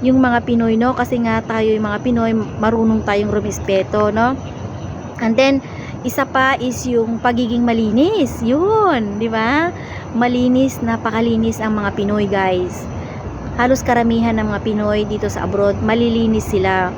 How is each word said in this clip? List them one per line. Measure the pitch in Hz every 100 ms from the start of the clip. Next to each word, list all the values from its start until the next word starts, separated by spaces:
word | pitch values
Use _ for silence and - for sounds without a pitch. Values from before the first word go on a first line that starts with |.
yung | 247 262
mga | 254 240
Pinoy, | 240 233 226 226
no? | 240
Kasi | 254 247 247
nga | 233 226
tayo | 220 226
yung | 220 214 214
mga | 208
Pinoy, | 247 240 226 226
marunong | 208 - 214 226 226 220 214
tayong | 202 208
rumispeto, | 208 202 196 - 196 190 208 214
no? | 214 233 262 - - - - - - - -
And | 226
then, | 226 269 277 - - - -
isa | 247 - 269
pa | 269 262 269
is | 247 240
yung | 254 240 226 226
pagiging | 247 240 247 240
malinis. | 240 233 220 214 320 427 262 -
Yun, | 226 269 370 440 403 285 214 202
di | 226
ba? | 220 226 285 339 349 - - -
Malinis, | 226 240 247 247 254 269 -
napakalinis | 233 226 226 214 233 226 220 220
ang | 220 214
mga | 202 196
Pinoy, | 202 208 202
guys. | 196 190 185 180 - - - - - - - - -
Halos | 247 262
karamihan | - 240 233 226 233 220
ng | 214
mga | 202
Pinoy | 226 214 208 208 214
dito | 208 208
sa | - 190
abroad, | 196 202 202
malilinis | 220 226 240 226 226 220 214
sila. | 208 190 190 185